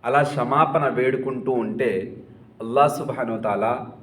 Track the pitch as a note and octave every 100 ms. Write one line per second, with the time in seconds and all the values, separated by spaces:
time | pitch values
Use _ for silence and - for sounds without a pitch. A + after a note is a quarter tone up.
0 | A#2+ C#3 C#3+ C3+ A#2+ C#3 D#3 D#3+ C#3 A#2+
1 | B2+ B2+ C3+ B2+ C3 B2 A2 A2+ B2 F#2+
2 | G2 - - - - - A2+ C3 D3 C#3+
3 | D3+ B2+ A#2 A2+ G#2+ G2+ A2 B2+ A#2+ -